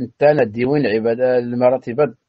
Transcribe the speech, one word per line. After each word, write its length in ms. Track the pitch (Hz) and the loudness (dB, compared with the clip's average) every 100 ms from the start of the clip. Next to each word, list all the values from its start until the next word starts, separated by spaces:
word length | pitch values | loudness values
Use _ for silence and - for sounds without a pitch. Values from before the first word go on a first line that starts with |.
انت 240 | 123 - | -12 0
ندي 400 | 147 151 117 107 | 2 2 0 -2
وين 220 | 127 147 127 | -2 0 0
عبادة 520 | 110 110 117 127 127 | 0 -2 0 0 0
المراتب، 760 | 120 120 123 127 127 120 147 - | -2 0 2 2 -2 -2 -2 -4